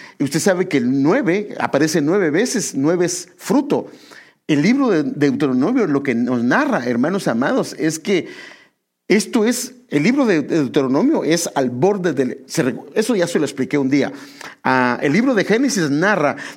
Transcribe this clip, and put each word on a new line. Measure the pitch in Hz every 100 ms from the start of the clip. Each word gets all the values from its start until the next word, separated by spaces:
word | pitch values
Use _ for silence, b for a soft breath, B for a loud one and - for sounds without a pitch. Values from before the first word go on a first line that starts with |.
| B -
usted | 143 160
sabe | 208 180 185
que | 139
el | 120 135
nueve | 143 262 196 196 202 -
aparece | 117 139 156 170
nueve | 147 202 165
veces, | 156 240 - -
nueve | 135 147 175 170
es | - - -
fruto. | - 285 285 131 - B B B B B -
El | 147
libro | 147 277 262
de | 160
Deuteronomio, | 135 147 143 127 147 127 160 254 147
lo | 139
que | 135
nos | 117 123 123
narra, | 120 202 285 180
hermanos | 123 120 147 196 170
amados, | 117 143 247 165 -
es | 156 160
que | - 180 B B B B B _ _ _ -
esto | 208 - 233 220
es | 247 - - _
el | 147
libro | 170 277
de | 240 160
Deuteronomio | 120 165 123 143 135 139 262 247
es | 143 170 -
al | 143 127
borde | 123 185 208 175
del, | 139 127 - -
se | 165
recu-, | 131 113 -
eso | 214 220
ya | 208 170
se | 190
lo |
expliqué | 139 - 190 147
un | 131
día. | 143 101 B B B B B
Ah, | 131 131 123 120
el | 147
libro | 170 269
de | 220
Génesis | - 220 269 202 151
narra | 147 190 190 143 - B